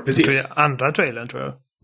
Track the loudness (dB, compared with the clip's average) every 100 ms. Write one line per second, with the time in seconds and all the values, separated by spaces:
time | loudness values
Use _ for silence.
0 | 0 2 4 2 0 0 0 2 0 0
1 | -2 -2 -10 -8 -8 -10 _ _